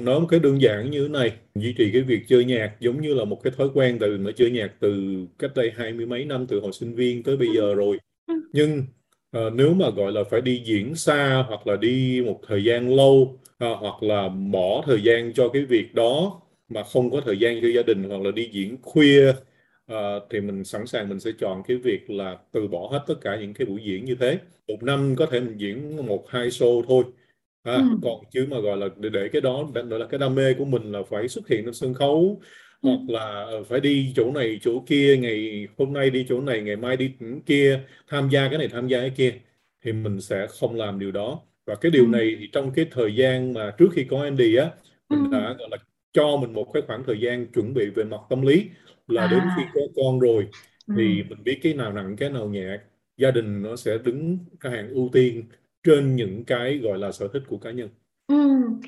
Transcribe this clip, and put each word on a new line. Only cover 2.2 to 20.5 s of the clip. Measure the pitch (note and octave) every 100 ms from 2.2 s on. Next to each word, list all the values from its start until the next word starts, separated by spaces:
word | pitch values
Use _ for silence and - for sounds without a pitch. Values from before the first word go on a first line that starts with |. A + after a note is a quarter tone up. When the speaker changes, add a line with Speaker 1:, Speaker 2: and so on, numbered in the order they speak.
| -
Speaker 1:
chơi | B2+ B2
nhạc | A#2+ G#2 G#2
giống | A#2+ C#3
như | D3+
là | C3+ G#2
một | G2
cái | C3 C3+
thói | C#3
quen, | C3+ B2+ A#2
tại | G#2
vì | G2+
mình | G2 A#2+
chơi | A#2+
nhạc | B2 G2 -
từ | G#2 G2+ G2 F#2+ F2+ -
cách | C#3+ C3+
đây | A2+ A2
hai | A2+
mươi | A#2 A#2
mấy | B2 D3
năm, | C3 B2
từ | G2+
hồi | G2
sinh | - A#2 A#2
viên | B2 A#2+
tới | C3+ C3+
bây | A#2+
Speaker 2:
Ừ. | A2
Speaker 1:
giờ | G#2 G2+
rồi. | G2+ G2 _ _ -
Speaker 2:
Ừ. | E4 -
Speaker 1:
Nhưng, | C#3+ D3+ C#3+ C3 _ _ _ _
ờ, | A#2 A2+
nếu | A#2 D3
mà | F#3 C#3
gọi | G2 G2
là | G#2 G2
phải | A2+
đi | B2+ B2 A2+
diễn | G2+ A#2 D#3+
xa | E3 C#3+ C#3 C3 B2+
hoặc | G#2+ A2
là | G2+
đi | A2+ B2+ B2+ B2+ A#2
một | F#2 -
thời | G2+
gian | A2 A#2+ B2 C3+
lâu, | C#3 C3+ C3 C3 _ -
ờ, | A#2 G#2
hoặc | G#2 -
là | G#2 G2+ F#2+
bỏ | F#2+ G2 F#2+ F#2 B2 D3
thời | A2
gian | A2+ A#2 A#2
cho | B2 A#2+
cái | C#3 C3+
việc | A2+ G#2+ A2+
đó | A#2 C#3+ G3 F3+ _ _ -
mà | A2
không | G2+ C3 B2
có | D3 B2
thời | G2
gian | A#2 A#2
cho | A#2
gia | A#2+
đình, | A2+ G2+ G2
hoặc | G2
là | G2
đi | G#2+ A#2
diễn | G2+ F#2+ C3
khuya, | - D#3 C#3+ C#3 C3+ C3 - _ _ _ -
ờ, | A2 G2+ G2+ G2+
thì | G#2+
mình | G#2